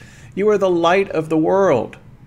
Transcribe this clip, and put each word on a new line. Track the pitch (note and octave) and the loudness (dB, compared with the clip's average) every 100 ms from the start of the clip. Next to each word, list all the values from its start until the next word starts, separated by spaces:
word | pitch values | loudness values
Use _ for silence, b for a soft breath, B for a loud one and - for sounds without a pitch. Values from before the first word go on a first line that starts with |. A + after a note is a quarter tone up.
| B B B F3+ | B B B -4
"You | G#3 | 0
are | G3+ | 0
the | F#3+ | 0
light | F3 E3+ G3 G3 | 0 2 0 0
of | D#3+ D#3 | -4 -2
the | D#3+ | -2
world. | E3 F#3+ F#3+ B2 F#2 - - - | 0 2 2 2 -2 -10 -20 -20